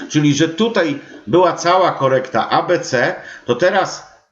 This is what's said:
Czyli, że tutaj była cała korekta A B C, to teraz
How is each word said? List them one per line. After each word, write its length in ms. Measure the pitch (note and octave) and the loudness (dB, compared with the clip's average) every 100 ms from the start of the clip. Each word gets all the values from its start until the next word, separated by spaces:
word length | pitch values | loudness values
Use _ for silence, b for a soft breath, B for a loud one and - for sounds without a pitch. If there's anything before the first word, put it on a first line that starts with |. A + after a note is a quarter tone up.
| B | B
Czyli, 260 | D3+ D3 | 0 2
że 140 | C#3+ D#3+ | 2 0
tutaj 500 | D#3+ A3+ G#3 E3 C#3 B B - | 0 -2 0 -2 -4 B B 0
była 260 | D#3+ F#3 | 2 2
cała 400 | - E3+ F#3 E3 | 2 0 2 2
korekta 580 | - C3+ C3 - A2+ - | 0 0 0 0 -2 0
A 120 | C#3+ | 0
B 180 | E3+ E3+ | 0 -2
C, 340 | - B2 D3 F3+ B B | 0 -2 -2 -4 B B
to 100 | - | -4
teraz 600 | B2 F3+ G3 D#3+ - - - _ | 0 2 2 -2 -6 -16 -20 _